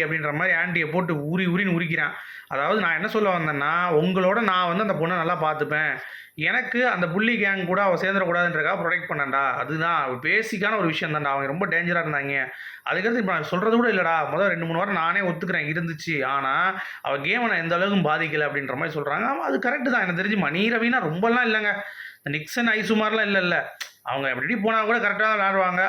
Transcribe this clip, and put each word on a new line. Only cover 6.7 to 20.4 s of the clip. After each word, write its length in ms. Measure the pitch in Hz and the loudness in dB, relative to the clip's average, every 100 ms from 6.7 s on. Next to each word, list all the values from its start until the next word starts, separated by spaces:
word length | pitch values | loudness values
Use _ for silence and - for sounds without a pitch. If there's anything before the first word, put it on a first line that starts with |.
| 240 254 | 0 2
அந்த 180 | 185 175 | 2 0
புள்ளி 260 | 180 226 233 | 2 2 2
கேங் 260 | 202 196 175 | 2 0 0
கூட 140 | 185 | 2
அவ 120 | 196 | 2
சேர்ந்துடக்கூடாதுன்றக்காக 840 | 170 190 196 180 175 175 156 151 196 | 2 2 0 2 2 2 2 0 0
ப்ரொடெக்ட் 280 | 170 170 175 | 0 -2 -2
பண்ணேன்டா, 320 | 156 135 135 135 135 | -4 0 0 0 0
அதுதான் 380 | 127 160 165 165 135 | -2 -2 0 0 0
ஒரு 100 | 123 | -2
பேசிக்கான 580 | 151 202 220 202 208 220 | 0 0 0 -2 0 0
ஒரு 80 | 170 | 0
விஷயம் 280 | 156 165 | 0 -2
தான்டா. 180 | 151 143 | -2 0
அவங்க 140 | 139 135 | 0 -2
ரொம்ப 200 | 143 170 | -2 0
டேஞ்சரா 360 | 165 170 170 | 0 0 0
இருந்தாங்க. 320 | 160 147 139 139 131 - - - | 0 -2 -2 -2 -4 -8 -16 -10
அதுக்கடுத்து 380 | - 160 214 233 | -4 -2 0 0
இப்ப 80 | 190 | 0
நான் 180 | 170 151 | 0 0
சொல்றது 220 | 175 214 233 | 0 2 4
கூட 120 | 240 | 4
இல்லடா, 240 | 190 165 160 147 | 2 2 2 0
முதல் 220 | 156 202 | 2 2
ரெண்டு 160 | 165 165 | 2 -2
மூணு 100 | 165 | -2
வாரம் 220 | 202 180 | 0 0
நானே 180 | 165 190 | 2 2
ஒத்துக்கிறேன் 500 | 185 165 175 175 147 | 0 -2 -2 -2 -2
இருந்துச்சு, 420 | 160 165 156 - 147 | -2 -4 -6 -4 -2
ஆனா 300 | 131 139 135 147 185 190 - - | 0 0 0 2 0 -2 -8 -8
அவ 120 | - 139 | -4 -2
கேமை 300 | 147 233 233 | 0 0 0
நான் 140 | 180 | 0
எந்த 120 | 165 170 | 0 2
அளவுக்கும் 320 | 196 202 151 | 2 2 2
பாதிக்கல 380 | 156 160 151 147 | 2 0 0 0
அப்படின்ற 280 | 143 131 127 | -2 -4 -4
மாதிரி 200 | 165 151 | -4 -4
சொல்றாங்க. 280 | 143 156 240 | -2 -2 -2
ஆமா, 160 | 302 311 | -2 -2
அது 80 | 269 | 0
கரெக்ட் 340 | 247 285 254 | 0 0 0
தான். 120 | 240 | 0
எனக்கு 160 | 185 175 | 0 0
தெரிஞ்சு 160 | 202 | 0
மணி 240 | 208 | 0